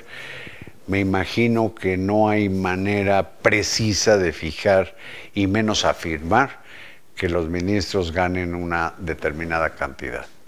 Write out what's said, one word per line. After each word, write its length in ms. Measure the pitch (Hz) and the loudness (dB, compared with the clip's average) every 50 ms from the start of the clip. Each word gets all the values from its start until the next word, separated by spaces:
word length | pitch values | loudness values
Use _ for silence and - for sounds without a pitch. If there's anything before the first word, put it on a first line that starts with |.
| - - - - - - - - - - - - - - - - - - | -6 -16 -16 -16 -14 -14 -14 -14 -14 -16 -16 -16 -16 -16 -16 -12 -6 -2
Me 120 | 95 98 | 0 2
imagino 760 | 101 98 95 95 92 - - 117 117 117 117 113 113 104 - | 2 2 2 0 0 0 0 2 2 2 4 2 2 0 -2
que 220 | - - 95 95 92 | -2 -2 -2 0 0
no 320 | 95 98 104 107 107 107 | 0 2 4 4 4 4
hay 200 | 107 107 104 98 | 4 2 2 2
manera 840 | 95 95 95 92 92 92 95 101 104 104 98 98 98 98 95 - - - - | 0 0 0 0 0 0 0 0 0 2 2 2 2 2 2 -2 -2 0 0
precisa 720 | 113 107 104 95 - - - 113 107 101 - - 117 107 101 | 2 2 2 0 0 0 0 0 0 0 2 6 6 6 6
de 160 | 92 82 - | 6 2 0
fijar, 600 | - - 80 78 - - 104 98 95 92 - - - - - - - - - - | -2 -6 -6 -4 0 2 4 4 4 4 0 -4 -16 -16 -16 -16 -16 -14 -6 -2
y 100 | 104 98 | 0 2
menos 400 | 95 95 113 110 107 104 - - | 2 2 2 2 2 2 2 2
afirmar, 760 | 80 71 - - 85 78 73 76 82 98 123 135 131 - - - - - - - - - - - - - | 2 0 0 -2 -6 -4 -4 -2 2 4 4 4 2 -2 -12 -18 -20 -20 -18 -18 -18 -20 -20 -20 -16 -8
que 140 | - 95 87 | -4 -2 0
los 180 | 85 87 82 80 | 0 0 0 0
ministros 640 | 87 87 87 95 104 104 92 - - 98 90 85 | -2 -2 0 2 2 0 0 0 0 0 0 0
ganen 440 | 80 92 90 87 90 92 90 87 87 | 0 0 0 0 0 -2 -2 -2 -4
una 380 | 87 87 85 85 85 82 80 - - | -4 -4 -2 0 0 0 -2 -4 -6
determinada 720 | 92 80 78 - - 80 76 78 82 82 82 80 80 76 | -6 -6 -4 -2 -4 -4 -4 -4 -4 -2 0 0 0 0
cantidad. 540 | - - 71 69 67 - - 64 62 67 - - - - - | -2 -4 -8 -8 -8 -8 -8 -8 -8 -8 -10 -12 -18 -20 -8